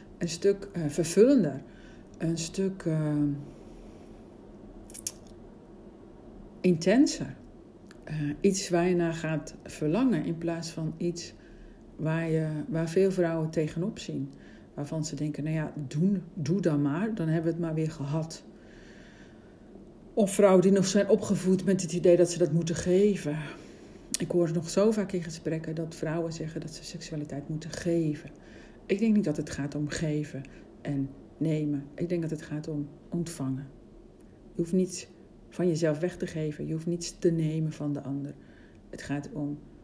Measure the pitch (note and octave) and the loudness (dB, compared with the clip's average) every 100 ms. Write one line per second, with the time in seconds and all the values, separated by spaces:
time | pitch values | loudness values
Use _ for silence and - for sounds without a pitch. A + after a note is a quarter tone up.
0 | - - E3+ - G3 G3 - F3 D3+ - | -20 -8 -6 2 2 2 -4 -4 -2 0
1 | D#3+ G3 B3 C4+ D3+ D#3+ - - - - | 2 6 8 8 4 -2 -10 -18 -20 -20
2 | - - E3 E3 - F#3+ F#3+ F#3+ E3 D#3 | -20 -4 -2 -2 -4 -2 -2 -2 -2 0
3 | D3+ D3 D3 C#3+ - - - - - - | 0 2 0 -2 -8 -16 -18 -18 -18 -20
4 | - - - - - - - - - - | -20 -20 -20 -20 -20 -20 -20 -18 -16 -12
5 | - - - - - - - - - - | -10 -12 -16 -20 -20 -20 -20 -20 -20 -20
6 | - - - - - - F#3 D#3+ F#3 A#3+ | -20 -20 -20 -20 -20 0 2 4 6 6
7 | D4+ - C#3 - - - - - - - | 6 2 -8 -10 -18 -20 -20 -20 -20 -18
8 | - D#3 D3 D3 G3 F#3+ - E3+ F3+ F3 | -8 -4 -4 2 2 2 0 2 4 4
9 | E3+ D#3+ D#3+ D3+ - - - - D3+ G3+ | 2 0 -2 -4 -4 -12 -14 -2 0 2
10 | C4 E3 E3+ D#3+ E3+ E3 D#3+ E3 D#3 - | 2 2 0 -2 -4 -4 -6 -6 -6 -4
11 | F3 E3+ - - - - - - - - | -4 -4 -10 -16 -20 -20 -20 -20 -18 -4
12 | D#3 E3 E3 D#3+ D#3 D3+ - D#3+ E3 F#3+ | -2 0 0 0 0 -2 -2 -2 2 4
13 | F#3+ F#3 E3+ E3 D#3+ E3 D3+ E3 G#3 - | 4 4 2 2 0 0 0 -2 -4 -4
14 | - C#3+ C#3 - - - - - C#3+ D#3+ | -8 -6 -6 -10 -20 -20 -14 -10 -4 -4
15 | D#3 C#3+ D3+ D3 D#3 D#3+ D3+ D3+ C3 D3 | -4 -4 -4 -2 -2 -2 -2 -6 -4 2
16 | F#3 F#3+ - F#3 C#3+ G3 F3 D3 C#3+ D#3+ | 2 2 -2 -4 0 2 4 4 2 2
17 | A3 G#3+ D#3+ E3 E3 E3 E3 D#3 D#3 - | 0 0 0 2 2 0 -2 -2 -2 -4
18 | C#3 D#3+ D#3+ - - - - - - - | -4 -2 -4 -10 -16 -20 -20 -20 -20 -20
19 | - - - - - - - - - - | -20 -20 -20 -20 -20 -20 -20 -20 -20 -20
20 | - A#3 F#3+ - G3+ F#3+ F#3+ F#3+ F#3 G3+ | -4 2 2 6 8 8 8 6 4 2
21 | G3 G#3+ - E3 F3+ F#3+ F#3 F#3 D#3+ F3 | 4 2 2 0 2 2 2 0 0 4
22 | F3 E3+ E3+ E3 E3 E3+ E3 D#3 F3 F#3 | 6 8 6 2 2 2 0 -2 2 4
23 | G#3 F3 D3 D#3 - - - - - - | 4 2 -2 -6 -8 -14 -18 -20 -20 -20
24 | - - E3+ F3 E3 E3 D#3+ F#3+ G#3+ G#3+ | -8 -6 0 2 2 0 0 2 4 2
25 | F#3 F3+ E3 - - D#3+ D#3+ D#3+ D#3+ - | -2 -4 -6 -8 -6 -4 -4 -6 -8 -6
26 | D#3+ E3 E3 D#3+ D#3+ D#3 D#3 - - F3+ | -4 -2 -4 -6 -8 -8 -10 -12 -14 -14
27 | - D3+ D3 C#3 - D#3 D#3+ - F3 E3+ | -10 -8 -6 -8 -6 -8 -8 -4 0 0
28 | D#3 D3 - - - - - - - G3 | 0 -2 -10 -20 -20 -20 -20 -16 -2 2
29 | A3+ G#3 E3 D3+ D3+ - C#3+ D3+ C#3+ - | 4 4 2 -2 -4 -6 -4 -4 -4 -2
30 | D#3 D3+ D3 C3+ - - - - - C#3 | -2 -2 -4 -8 -12 -18 -20 -12 -4 -4
31 | C3+ - - - D#3+ D#3 D3+ C#3 C#3+ - | -4 -8 -20 -2 0 0 0 -2 -6 -6
32 | E3+ F3 D#3 D#3 - D3+ D#3+ D3 D3 - | -2 -2 -2 -6 -6 -8 -4 -6 -6 -12
33 | - F3 E3 - C3 C3+ C#3 - - - | -6 -4 -4 -4 -4 -4 -8 -16 -20 -20
34 | - - - - - - E3 F#3 F#3 - | -20 -20 -20 -20 -10 -6 0 2 0 -4
35 | - - - - - - F3+ D#3+ D#3+ D3 | -12 -20 -20 -20 -12 -2 0 2 2 2
36 | F3+ - F3+ D#3+ D#3 D3+ D3 D#3+ E3 E3+ | -2 -4 -6 -4 -6 -4 -6 -4 -4 -4
37 | - - F3 E3 D#3 D#3+ D#3 C#3+ D3 C#3+ | -6 0 2 4 2 0 -2 -2 -4 -4
38 | C3 C#3 C#3+ - - - - - - - | -4 -6 -6 -12 -20 -20 -20 -20 -18 -14
39 | - C#3+ C#3+ F3+ D3 D3 - - | -6 -6 -6 -6 -6 -6 -12 -20